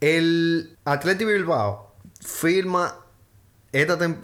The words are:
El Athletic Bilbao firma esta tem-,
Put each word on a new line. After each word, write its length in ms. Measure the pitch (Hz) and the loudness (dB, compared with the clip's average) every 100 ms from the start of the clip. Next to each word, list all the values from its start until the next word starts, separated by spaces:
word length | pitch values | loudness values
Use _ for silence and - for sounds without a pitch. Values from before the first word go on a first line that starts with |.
El 760 | 147 165 165 165 165 165 - - | 0 2 2 2 2 0 -4 -8
Athletic 440 | 143 143 165 196 220 | -4 -2 0 0 0
Bilbao 680 | 202 170 135 104 101 - - - - | 0 0 0 0 -4 -12 -20 -20 -20
firma 760 | - - 165 190 185 180 175 - - _ _ _ _ _ _ | -14 -2 0 0 0 0 -2 -6 -20 _ _ _ _ _ _
esta 260 | 135 156 170 | 0 0 0
tem-, 200 | 170 156 | -2 -2